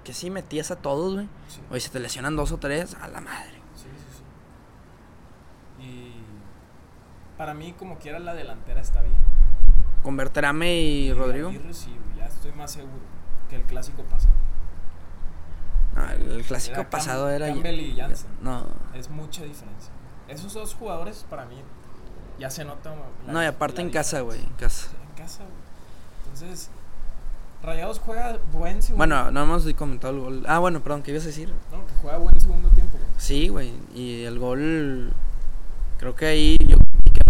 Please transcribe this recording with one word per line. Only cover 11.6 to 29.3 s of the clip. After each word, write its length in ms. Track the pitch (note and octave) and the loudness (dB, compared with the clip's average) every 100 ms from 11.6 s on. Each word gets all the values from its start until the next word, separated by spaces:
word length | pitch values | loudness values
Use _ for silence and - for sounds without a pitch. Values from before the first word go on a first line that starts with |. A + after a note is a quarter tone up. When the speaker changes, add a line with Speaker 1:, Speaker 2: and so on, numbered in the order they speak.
| - | -14
Speaker 2:
sí, 160 | - - | -12 -12
güey, 280 | - - - | -10 -10 -8
ya 60 | - | -6
estoy 240 | - - | -6 -6
más 200 | D3+ C#3+ | -10 -14
seguro 220 | D3+ C3+ C3 - - - - - | -16 -16 -18 -18 -14 -4 -4 -2
que 60 | B2+ | -2
el 80 | |
clásico 400 | - B2 - - | -2 -2 -6 -8
pasado. 300 | - - - - - - - - - - - - - - - - - - - - | -2 2 4 2 2 -2 -4 -4 -6 -6 -16 -10 -10 -10 -14 -6 -2 0 2 0
Speaker 1:
No, 140 | D#2+ | -2
el, 200 | - - A#2 | -2 -2 -2
el 40 | |
clásico 320 | A#2 B2+ - A#2 | -2 -4 -6 -8
Speaker 2:
Era 80 | |
Cam-, 60 | C3+ | -10
Speaker 1:
pasado 380 | D3 D#3 C3 C#3+ | -10 -10 -8 -8
era 180 | C#3+ D3+ | -8 -6
Speaker 2:
Campbell 320 | C#3 E3+ E3+ | -6 -4 -4
y 160 | - - | -2 -4
Jansen. 340 | - - - - | -2 -4 -4 -10
Speaker 1:
No. 240 | B2+ B2 - - - | -8 -6 -4 -4 -6
Speaker 2:
Es 160 | C3 A#2+ | -10 -14
mucha 340 | D3+ D3+ - | -14 -14 -14
diferencia. 480 | D3 C#3+ G#2 G2+ - - - - - | -16 -18 -18 -18 -18 -20 -20 -20 -20
Esos 260 | D3+ G3 | -20 -18
dos 200 | A3 G#3 - | -16 -14 -14
jugadores, 500 | A3 E3 G3 A3 - | -12 -10 -12 -12 -18
para 160 | D3+ B2 | -18 -20
mí, 100 | B2 - - - - - - - - | -20 -20 -20 -20 -20 -20 -20 -20 -20
ya 100 | C3 | -18
se 140 | E3 D3 | -18 -18
nota 280 | C#3+ D3+ - - - - | -18 -16 -16 -16 -16 -12
la 60 | |
Speaker 1:
No, 80 | D#3 | -10
y 40 | D#3+ | -10
aparte 300 | - D3 C#3+ | -8 -12 -10
Speaker 2:
la 60 | |
Speaker 1:
en 60 | F3 | -10
casa, 260 | D#3 C#3+ D3+ | -8 -8 -10
Speaker 2:
diferencia. 20 | A#2+ A2+ - | -10 -6 -6
Speaker 1:
güey, 80 | |
en 60 | - | -2
casa. 300 | B2 - - | -2 -2 -8
Speaker 2:
Sí, 60 | - | -12
en 220 | - - | -14 -18
casa, 200 | E3 - | -16 -18
güey. 120 | F#3+ - - - - - - - - | -18 -20 -20 -20 -20 -20 -18 -12 -12
Entonces, 360 | C#3 E3+ F3+ - - - - - - - - - - | -12 -14 -16 -18 -18 -14 -8 -8 -8 -10 -12 -14 -14
Rayados 360 | E3 D#3+ F#3 A3 | -6 -6 -6 -8
juega 380 | - - A#3+ A3+ - | -6 -4 -4 -4 -2
buen 280 | - F#3 G3+ | -2 -2 0
segundo 140 | G#3 - | 0 0
Speaker 1:
Bueno, 340 | D#3 C#3+ B2+ | 0 0 0